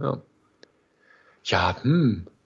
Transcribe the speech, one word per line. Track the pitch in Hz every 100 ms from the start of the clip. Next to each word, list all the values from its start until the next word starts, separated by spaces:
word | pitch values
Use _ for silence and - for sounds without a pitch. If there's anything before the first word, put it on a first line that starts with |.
ja. | 135 135 - _ _ _ - _ _ _ _ - _ _
Ja, | - 92 90 87
hm. | 123 170 139 92 87 _